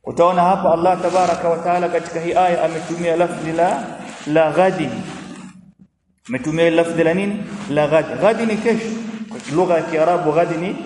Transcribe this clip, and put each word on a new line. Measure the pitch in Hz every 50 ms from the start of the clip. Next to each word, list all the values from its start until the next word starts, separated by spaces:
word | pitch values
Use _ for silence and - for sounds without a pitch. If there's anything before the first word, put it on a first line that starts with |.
| _
Utaona | 131 123 - 170 180 185 180
hapa | 175 180 196 185 185 165 165
Allah | 160 170 185 180 175
tabaraka | 180 175 175 185 180 175 170 165 170 170
wa | 165
taala | 165 170 175 175 180 175 170
katika | 165 165 160 - - 165
hii | 165 170 151
aya | 170 185 180 175 160 160
ametumia | 160 165 160 - - 165 170 175 170 165
lafzi | 165 180 170 - - 151 160
la, | 165 170 170 185 226 233 - - - - - - - - -
la | 143 151 160 160 156
ghadin. | 135 160 185 190 175 - 156 127 117 110 - - - - - - - - - - - - - - _ _ - _ _ _ _ _ _ _ _ -
Ametumia | 120 131 127 156 156 165 170 170
lafzi | 165 165 170 170 170 165 165
la | 160 170
nini? | 185 196 202 202 196 - - - - - -
La | 143 151 151
ghad. | 143 156 160 147 - - -
Ghadi | 170 208 226 226 226
ni | 220 208
kesho. | 208 - 233 220 214 214 - - - - - - - - -
Kwa | - 123 - - 143
lugha | 165 185 180 175
ya | 160
Kiarabu | - - 165 151 156 170 180 170 151 151
ghadi | 147 160 175 165 170
ni | 160 175 196 - - -